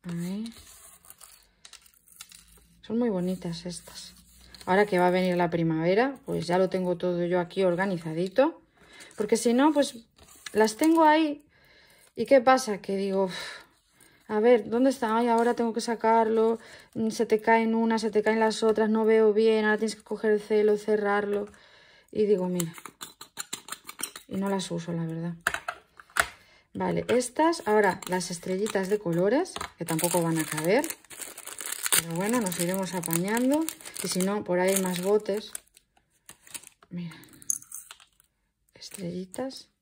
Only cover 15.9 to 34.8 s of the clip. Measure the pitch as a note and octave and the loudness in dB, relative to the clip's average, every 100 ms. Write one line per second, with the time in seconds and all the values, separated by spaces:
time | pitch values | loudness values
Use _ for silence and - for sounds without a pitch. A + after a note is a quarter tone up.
15.9 | A3 A3 A3+ A3 A3 A3+ A3+ - - - | -2 2 4 4 2 2 0 -8 -20 -14
16.9 | A3 A3 A3 A3 A3 A#3 A3+ A3+ A3+ A3+ | -6 -4 -2 0 2 4 4 4 2 2
17.9 | A3+ A3 G#3 G#3 A3 A3 G#3+ A3 G#3+ A3 | 0 0 0 2 2 2 2 0 2 2
18.9 | A3 A3 A3 A3 G#3 A3+ A3 G#3+ G#3+ A3 | 2 4 6 6 4 4 4 2 0 -2
19.9 | - - G#3 A3 G#3 G#3 G#3+ G#3 G#3 G#3 | -6 -12 -4 0 0 2 2 4 2 2
20.9 | G#3+ G3+ G3+ G3+ G3+ G#3 - _ - _ | 0 2 0 0 -4 -6 -14 _ -20 _
21.9 | _ _ - G#3 G3 F3+ F3+ E3 - - | _ _ -2 2 2 0 -2 -4 -6 -18
22.9 | _ - _ - - - - - - - | _ -18 _ -20 -14 -12 -14 -14 -18 -18
23.9 | - - - - F#3+ G3 G3 F3 E3+ E3 | -12 -12 -12 -8 -4 -2 -2 -4 -8 -6
24.9 | E3+ E3 E3 E3+ E3+ - - - - _ | -6 -6 -6 -8 -6 -8 -6 -10 -14 _
25.9 | - _ - - - _ _ _ G3 F#3 | -20 _ -4 -4 -8 _ _ _ -6 -2
26.9 | F3 E3+ A#3 B3 - D#4+ E4+ - G#3+ G#3 | -2 0 0 0 2 2 2 0 2 2
27.9 | F3 - F#3 F3 F3 F#3 F#3 G#3+ G3 F#3 | 0 -6 -6 -4 -8 -6 -4 -2 -2 -2
28.9 | G#3 F3 E3+ G3 C4+ F#4 - - _ E3+ | -2 0 0 2 2 -2 -8 -14 _ -4
29.9 | D#3+ F3 F3+ E3 E3 D#3 D#3 D#3+ A#3+ D4+ | 0 2 2 0 -2 -4 -4 0 0 0
30.9 | - - - - - - - - - - | -10 -14 -16 -16 -16 -18 -14 -12 -8 -2
31.9 | - E3 E3 G#3 B3 F#3+ F3 F3 F#3+ F#3 | -2 -2 -4 -2 -2 -2 -2 -4 -4 -4
32.9 | F3+ D#3+ E3 F#3+ A3+ B3+ D4 D#4+ - - | -6 -2 -2 -2 0 0 0 -2 -10 -18
33.9 | - F#3 F#3 F#3+ G#3 F3+ F3+ F#3 F#3+ | -10 -6 -2 -2 -4 -2 -2 0 0